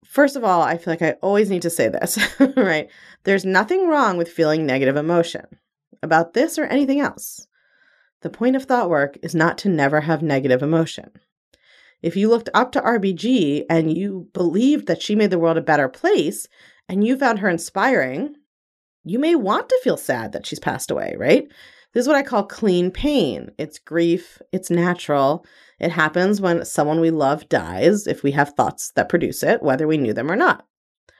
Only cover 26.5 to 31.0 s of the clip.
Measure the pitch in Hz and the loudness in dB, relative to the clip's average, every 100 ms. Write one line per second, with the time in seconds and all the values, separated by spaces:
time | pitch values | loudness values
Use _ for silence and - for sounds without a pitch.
26.5 | 170 - - 151 160 165 160 135 139 - | 0 -2 -2 0 2 0 2 0 0 -2
27.5 | 147 82 92 143 208 - - 139 143 143 | -4 -2 2 2 2 -2 -4 -2 0 0
28.5 | - 101 - - - - 170 107 - 147 | 0 -2 -4 -6 -2 0 0 -2 -2 0
29.5 | 226 151 131 156 156 120 107 131 196 349 | 0 0 0 0 0 0 -2 -2 0 0
30.5 | - _ _ _ _ | 0 _ _ _ _